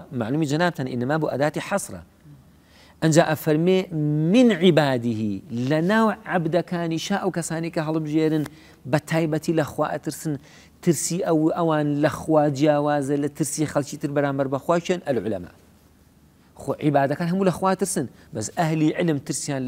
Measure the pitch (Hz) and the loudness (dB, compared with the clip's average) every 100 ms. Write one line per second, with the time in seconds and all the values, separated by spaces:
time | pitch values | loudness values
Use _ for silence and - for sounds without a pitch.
0 | - 123 110 143 151 151 175 160 131 127 | -6 -4 -2 0 0 2 0 -2 -6 -4
1 | 123 156 151 127 147 156 - 196 - 92 | -2 0 -2 0 -2 -2 -4 -4 -4 -14
2 | 82 _ - 147 - _ _ - - - | -16 _ -20 -20 -20 _ _ -20 -20 -2
3 | 160 156 160 156 - 156 170 190 190 160 | 4 6 4 2 0 2 4 2 0 -2
4 | 151 151 160 220 247 180 185 160 143 131 | 0 0 4 6 6 6 4 6 4 0
5 | 120 110 110 98 - 117 127 156 170 220 | 0 -2 -2 -4 -6 -4 0 0 2 2
6 | 220 196 - 180 160 170 165 180 170 165 | 2 0 -4 -2 0 -2 -2 -4 -4 -4
7 | - 196 190 175 156 160 165 165 156 160 | -4 -2 -2 -4 -6 -6 -4 -4 -2 -2
8 | 151 156 156 156 143 - - - - 147 | 0 0 2 0 -2 -8 -20 -16 -2 -2
9 | - 165 165 151 - 160 139 - 151 156 | 0 -2 0 -2 0 0 0 -2 -4 -4
10 | - - 160 139 - - - - - 147 | -8 -8 -6 -6 -10 -20 -20 -4 0 0
11 | - 170 185 165 156 - 170 151 147 143 | 0 -4 0 2 2 0 0 0 0 0
12 | 151 - - 156 147 135 151 147 147 147 | 0 -2 2 2 4 2 2 4 2 0
13 | 135 143 143 143 156 - 147 151 139 143 | 0 -2 -2 -2 -4 -2 -2 -2 -4 -6
14 | 151 143 143 139 135 135 - 175 170 175 | -4 0 0 0 -2 -2 0 0 0 -4
15 | - 120 98 95 87 - _ _ _ _ | -2 -2 -2 -6 -8 -18 _ _ _ _
16 | _ _ _ _ _ - - 131 151 139 | _ _ _ _ _ -14 -8 -2 2 2
17 | 139 143 170 185 190 160 190 190 190 - | 2 0 -2 2 2 2 0 0 0 -2
18 | 123 - - - 104 - 160 160 156 - | -4 -8 -12 -8 -8 -2 0 2 2 2
19 | 175 147 - 156 - 139 | 0 0 -2 -6 -4 -4